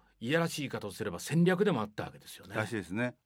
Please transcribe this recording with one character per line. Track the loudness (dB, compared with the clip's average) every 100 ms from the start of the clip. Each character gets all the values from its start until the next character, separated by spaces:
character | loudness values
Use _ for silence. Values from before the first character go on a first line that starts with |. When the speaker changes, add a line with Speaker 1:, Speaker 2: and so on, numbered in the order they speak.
| _ -8
Speaker 1:
い | 0
や | 2
ら | 0
し | -2
い |
言 | -4
い |
方 | -4 -6
を |
す | -4
れ | -4
ば | -4
戦 | 0 4
略 | 6 6
で | 4
も | 2
あ | 0
っ |
た | -4
わ | -10
け | -10
で | -18
す | -18
よ | -6
ね。 |
Speaker 2:
ら | -2 0
し |
い | -2
で |
す | -2
ね。 | -2 -2 -4